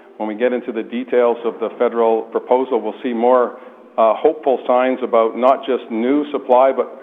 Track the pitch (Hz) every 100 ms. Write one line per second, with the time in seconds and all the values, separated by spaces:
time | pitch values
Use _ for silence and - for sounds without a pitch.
0 | - - 107 104 123 123 120 113 107 120
1 | 127 123 120 117 117 - 107 - 120 117
2 | 113 113 113 - - 127 131 120 107 98
3 | 131 117 120 127 113 - - - - -
4 | 113 104 151 156 143 120 - 123 131 127
5 | 117 113 113 113 127 131 - 123 120 113
6 | 120 147 147 143 - 123 135 123 117 -